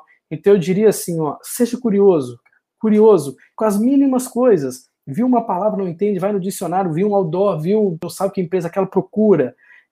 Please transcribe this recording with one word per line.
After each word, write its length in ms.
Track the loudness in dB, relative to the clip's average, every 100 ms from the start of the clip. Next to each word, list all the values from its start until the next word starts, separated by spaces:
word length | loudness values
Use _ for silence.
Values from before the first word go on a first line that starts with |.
| _ _ -14
Então 240 | -2 2
eu 60 | 2
diria 300 | 2 2 2
assim, 300 | 0 -4 -4
ó, 180 | -4 -6
seja 340 | -10 -4 -4 -2
curioso, 640 | 0 4 4 4 -2 -12 _ _ _ _
curioso 560 | 0 4 6 4 0 -12 _ -4
com 100 | -2
as 140 | 0
mínimas 480 | 2 2 2 0 -4
coisas. 580 | 0 2 2 0 -10 _ _ -10
Viu 180 | -4 0
uma 180 | 0
palavra, 360 | 0 -2 -2 -4
não 100 | -6
entende, 300 | -4 -2 -2
vai 120 | -2
no 80 | -4
dicionário, 540 | -6 -6 -4 -4 -2
viu 160 | -2 0
um 60 | 0
outdoor, 440 | 0 0 -2 -2
viu, 380 | -2 0 0 -4
não 80 | -10
sabe 200 | -6 -6
que 100 | -4
empresa 260 | -4 -4 -4
aquela, 180 | -4 -2
procura. 720 | -4 -4 0 2 4 0 -6 _ _ _